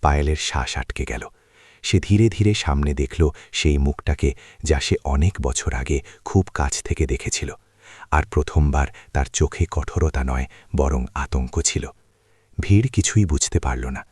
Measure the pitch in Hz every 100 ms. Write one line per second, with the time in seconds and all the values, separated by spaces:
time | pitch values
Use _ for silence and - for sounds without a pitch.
0 | 76 73 73 76 - - 62 69 - -
1 | 67 - - - _ _ - _ - 101
2 | - 104 113 - 104 104 - 71 71 71
3 | 67 - 78 - - - 80 73 69 -
4 | - 73 71 - - - 78 71 - 95
5 | 76 69 85 - - - - 62 62 -
6 | - - - 95 95 - 71 - - -
7 | - 82 - - - - _ _ - -
8 | - 71 73 - 71 - 73 67 69 -
9 | - 69 67 - 76 - 87 - 71 -
10 | 78 67 64 64 65 - - - 69 67
11 | 62 - - 67 64 - - - - -
12 | _ _ _ _ _ - 76 98 127 -
13 | 95 110 98 69 - - - 62 64 65
14 | -